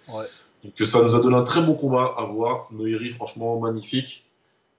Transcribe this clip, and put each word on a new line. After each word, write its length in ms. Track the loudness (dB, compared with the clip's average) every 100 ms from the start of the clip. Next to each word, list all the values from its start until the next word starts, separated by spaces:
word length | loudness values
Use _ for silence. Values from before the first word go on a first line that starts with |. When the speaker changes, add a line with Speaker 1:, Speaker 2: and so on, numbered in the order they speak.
| -14
Speaker 1:
Ouais. 160 | -12 -12 -16 _ _ -12
Speaker 2:
Donc, 80 | -4 2
ça 160 | 4
nous 140 | 6 6
a 40 |
donné 160 | 4 4
un 60 |
très 180 | 4 2
bon 140 | 2 2
combat 400 | 2 0 0 -2
à 60 |
voir. 440 | -6 -4 -2 -4 -8
Noiri, 400 | -8 -4 -4 -6
franchement, 460 | -10 -12 -8 -4 -4
magnifique. 640 | -4 -6 -6 -6 -6 -14 _ _ _ _ _